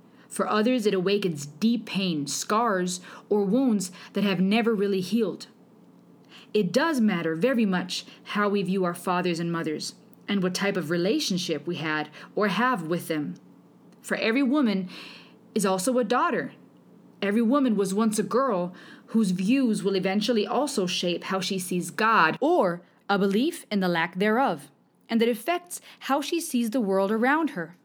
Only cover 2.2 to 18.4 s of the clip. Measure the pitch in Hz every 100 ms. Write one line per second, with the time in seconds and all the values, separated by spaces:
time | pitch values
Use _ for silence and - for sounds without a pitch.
2.2 | 143 - - 214 233 190 180 180 - -
3.2 | - 208 196 226 269 208 180 - - -
4.2 | 208 185 190 220 226 220 202 190 180 226
5.2 | 208 156 - - - - - - - -
6.2 | - - - 214 185 208 320 285 214 180
7.2 | 165 160 220 254 214 185 180 - - -
8.2 | - 208 208 202 180 190 180 175 - 180
9.2 | 180 165 170 170 160 151 - - - -
10.2 | - 202 185 185 - 196 151 170 175 302
11.2 | 294 180 180 151 156 165 160 151 151 -
12.2 | - - 208 202 247 247 160 170 - 160
13.2 | 147 180 - - - - - - - 185
14.2 | 220 233 277 294 247 196 180 - - -
15.2 | - - - - 196 190 185 254 220 240
16.2 | 339 233 135 - - - - - - -
17.2 | 196 208 226 285 262 202 196 196 226 214
18.2 | 202 226